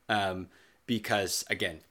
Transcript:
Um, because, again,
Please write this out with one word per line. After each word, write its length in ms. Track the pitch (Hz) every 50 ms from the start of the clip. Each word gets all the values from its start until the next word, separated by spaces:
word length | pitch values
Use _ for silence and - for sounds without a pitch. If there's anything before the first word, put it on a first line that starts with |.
| _ -
Um, 400 | 110 104 98 95 92 92 90 - - - - - _ _ -
because, 580 | - 117 107 107 - 113 104 98 87 - - - -
again, 300 | 104 92 104 90 82 78 - _